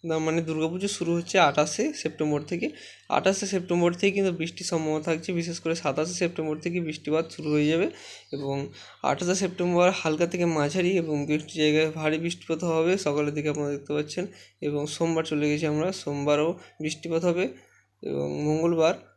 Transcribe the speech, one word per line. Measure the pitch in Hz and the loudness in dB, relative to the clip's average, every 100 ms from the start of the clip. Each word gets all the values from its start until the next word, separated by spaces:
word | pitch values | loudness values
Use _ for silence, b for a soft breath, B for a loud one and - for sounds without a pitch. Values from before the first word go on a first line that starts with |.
| 165 | 0
না, | 160 | 0
মানে | 160 165 | 2 0
দুর্গাপুজো | 160 156 160 180 202 | 0 -2 -2 -2 -4
শুরু | - 170 170 | -2 0 0
হচ্ছে | 170 190 | 2 4
আঠাশে | 156 139 151 - 277 | 6 6 0 0 -4
সেপ্টেম্বর | 302 156 - 151 147 | -2 -8 -2 0 0
থেকে। | 147 175 311 B B B B | -2 -4 -4 B B B B
আঠাশে | - 190 196 196 | 0 2 0 -2
সেপ্টেম্বর | 190 175 175 175 | -4 0 2 2
থেকে | 175 196 196 | 2 0 2
কিন্তু | 196 | 0
বৃষ্টির | 165 165 - 175 | -2 -6 -6 -4
সম্ভাবনা | 165 156 156 | -2 0 -2
থাকছে, | 151 160 170 | 0 -2 -2
বিশেষ | 175 170 165 | -4 -4 -6
করে | 165 170 | -4 -2
সাতাশে | 151 135 160 | -2 -2 -2
সেপ্টেম্বর | 180 170 175 156 151 | -2 -2 -2 -4 -4
থেকে | 175 175 | -4 -2
বৃষ্টিপাত | 165 151 - 156 160 | -4 -6 -2 0 0
শুরু | - 156 | -6 0
হয়ে | 151 147 | 2 4
যাবে | 165 208 B B B B | 2 0 B B B B
এবং | 139 139 139 143 B B B | -8 -4 -4 -6 B B B
আঠাশে | 135 139 175 185 | 0 0 0 0
সেপ্টেম্বর | 185 180 180 175 180 185 | 0 0 2 6 4 4
হালকা | 160 156 170 | 0 2 0
থেকে | 180 175 | 2 2
মাঝারি | 156 143 175 180 190 | 2 2 2 2 2
এবং | 160 147 | 0 -2
দু | 143 | 0
একটি | 151 151 160 | -2 -2 2
জায়গায় | 151 151 156 | 4 6 2
ভারী | 156 156 160 | 0 0 0
বৃষ্টিপাত | 170 170 - 160 | -2 -6 -4 -2
হবে | 175 160 165 190 | 0 2 4 2
সকালের | 160 143 147 | 2 0 0
দিকে, | 151 151 | 0 -2
আপনারা | 147 143 | -2 -2
দেখতে | 143 143 | -4 -4
পাচ্ছেন। | 147 151 - 175 B B B | -4 -2 -4 -6 B B B
এবং | 147 147 151 | -4 -2 -4
সোমবার | - 165 160 | -2 0 2
চলে | 160 151 147 | 0 0 2
গেছি | 147 156 | 0 0
আমরা, | 151 175 | 0 -2
সোমবারও | 185 - 143 143 147 156 170 B B | -4 -6 -2 2 2 2 -2 B B
বৃষ্টিপাত | 156 160 165 165 175 | -8 -6 -4 0 2
হবে | 170 202 B B B B _ | 0 -2 B B B B _
এবং | - 139 143 147 | -6 -4 -2 -2
মঙ্গলবার | 147 156 170 165 160 175 - | 0 2 2 4 2 2 -8